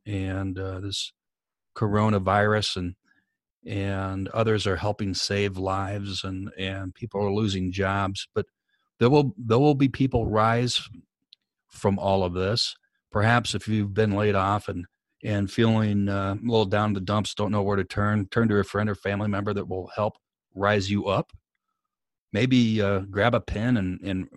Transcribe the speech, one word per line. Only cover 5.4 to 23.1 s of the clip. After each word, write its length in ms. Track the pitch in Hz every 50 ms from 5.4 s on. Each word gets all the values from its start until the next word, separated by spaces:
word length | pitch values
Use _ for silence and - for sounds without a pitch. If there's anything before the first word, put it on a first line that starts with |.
| 101 98 92
lives, 680 | 92 95 95 95 98 98 98 104 101 101 98 92 92 -
and, 260 | 95 95 92 98 107 - 92
and 360 | 95 95 98 98 95 90 -
people 280 | - 117 107 - 101
are 100 | 104 98
losing 400 | 98 107 110 101 98 92 92 90
jobs. 560 | 90 98 95 95 98 101 98 95 98 - - - -
But 120 | 107 - _ _ _ _ _ _ _ _ _ _ -
there 120 | 117 123
will, 240 | 151 147 143 127 - -
there 200 | 123 110 110 127
will 160 | 147 151 143
be 140 | 135 139 127
people 380 | - - 135 131 - 117 113
rise 540 | 110 107 107 110 113 117 120 123 117 - - - - - - - _ _ _ _ _ _ _ _ _ _ _ _ _
from 300 | - - - 101 98 -
all 260 | 98 98 98 95 92
of 100 | 90 87
this. 420 | 90 92 101 113 117 - - - - _ _ _ _ _ _
Perhaps 440 | - 104 104 113 120 120 - - -
if 140 | 104 - 107
you've 260 | 110 107 101 101 95
been 180 | 107 110 104
laid 220 | 98 104 107 104 98
off 340 | 95 95 98 104 101 - 101
and, 180 | 92 87 90 - _ _ _ _ _ _
and 280 | - 107 104 101 98 95
feeling, 580 | - 117 113 113 110 110 107 104 101 101 101 101
uh, 260 | 98 98 98 98 101
a 120 | 101 113
little 180 | 120 113 110 104
down 260 | 95 104 104 107 107
in 40 | 98
the 60 | 98
dumps, 340 | 90 101 104 107 101 - -
don't 180 | - 104 98
know 100 | 107 104
where 140 | 98 101 101
to 80 | 98 92
turn, 420 | - - 104 104 104 107 104 95
turn 220 | - - 117 117 107
to 100 | 104 101
a 60 | 95
friend 260 | - - 101 107 107
or 40 | 95
family 340 | - - 98 101 101 107 104
member 260 | 98 101 101 104 98
that 140 | 101 87 -
will 220 | 95 92 90 - -
help 240 | 110 104 110 - _ _ _ _ _ _ _ -
rise 360 | 95 101 104 107 101 95 98
you 160 | 104 101 -
up. 260 | 98 95 143 - _ - - _ _ _ _ _ _ _ _ _ _ _ _ _ _ _ _ _ _
Maybe, 500 | - 101 127 131 131 123 117 110 110 107
uh, 180 | 101 98 101 95 98 101